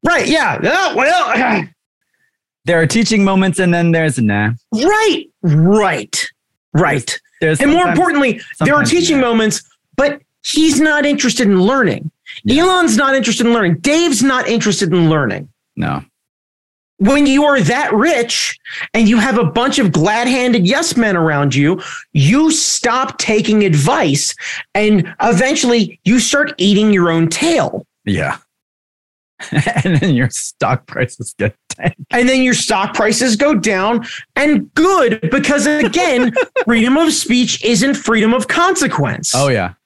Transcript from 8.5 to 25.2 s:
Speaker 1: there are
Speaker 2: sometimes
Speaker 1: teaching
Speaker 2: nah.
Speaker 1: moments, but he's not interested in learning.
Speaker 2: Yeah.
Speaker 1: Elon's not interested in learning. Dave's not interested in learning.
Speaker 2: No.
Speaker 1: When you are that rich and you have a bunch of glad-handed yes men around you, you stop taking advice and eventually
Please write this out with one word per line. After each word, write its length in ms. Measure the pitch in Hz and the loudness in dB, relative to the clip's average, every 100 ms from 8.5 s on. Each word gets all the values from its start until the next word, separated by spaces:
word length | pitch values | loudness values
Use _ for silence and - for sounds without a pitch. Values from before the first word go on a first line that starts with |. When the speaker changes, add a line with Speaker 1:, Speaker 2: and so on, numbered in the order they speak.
| - | -4
Speaker 1:
there 140 | - | 0
are 120 | 294 - | 2 2
Speaker 2:
sometimes 40 | |
Speaker 1:
teaching 280 | 349 339 285 | 0 2 0
Speaker 2:
nah. 80 | 247 | 2
Speaker 1:
moments, 340 | 220 214 - - _ _ - | 2 0 -2 -10 _ _ -2
but 260 | 285 285 _ _ | -2 -2 _ _
he's 360 | - - 320 262 | -6 0 2 2
not 260 | 311 294 294 | 2 2 0
interested 420 | 285 262 - 220 | 0 -2 0 2
in 140 | 190 | 2
learning. 500 | 190 269 208 104 156 _ - - | 2 2 0 -2 -8 _ -20 -8
Speaker 2:
Yeah. 200 | 208 269 | -2 2
Speaker 1:
Elon's 340 | 359 370 330 220 | 2 2 2 0
not 180 | 269 269 | 0 0
interested 300 | 240 - 233 | -2 0 0
in 60 | |
learning. 240 | 233 175 170 | 2 0 0
Dave's 420 | 277 311 349 233 | 0 2 0 0
not 240 | 269 254 - | 0 0 -2
interested 440 | 226 208 190 180 | -2 -2 -2 0
in 160 | 175 165 | 2 2
learning. 380 | 156 127 92 - _ _ - | 2 0 -4 -10 _ _ -8
Speaker 2:
No. 280 | 80 71 73 _ _ _ _ _ _ _ _ _ | -6 -6 -10 _ _ _ _ _ _ _ _ _
Speaker 1:
When 260 | 196 285 285 | 0 2 2
you 200 | 269 294 | 2 2
are 140 | 277 | 2
that 300 | 160 247 294 214 | 0 0 -2 0
rich 640 | 294 285 233 - - - - - - | 0 0 -2 -4 -6 -10 -16 -14 -6
and 160 | 226 214 | 0 2
you 80 | 233 | 2
have 220 | 240 226 | 2 0
a 40 | |
bunch 360 | 180 226 262 277 | 0 0 -2 0
of 120 | 208 | 0
glad-handed 760 | 156 170 214 240 254 247 240 175 | 2 0 0 0 0 0 2 2
yes 280 | 277 330 - | 0 0 0
men 220 | 220 185 | 0 2
around 380 | 160 143 143 127 | 0 2 0 2
you, 260 | 143 185 - - - | 2 0 -6 -16 -6
you 380 | 156 139 254 320 | 0 2 4 2
stop 680 | 320 - - 240 247 262 - | 0 -2 -2 -2 -2 -4 -6
taking 460 | - 214 214 214 | -2 0 2 2
advice 720 | 202 151 139 190 175 139 - - - - - 202 | 4 2 2 0 0 0 -4 -8 -12 -12 -6 -2
and 360 | 214 208 170 | 2 2 0
eventually 800 | - | -2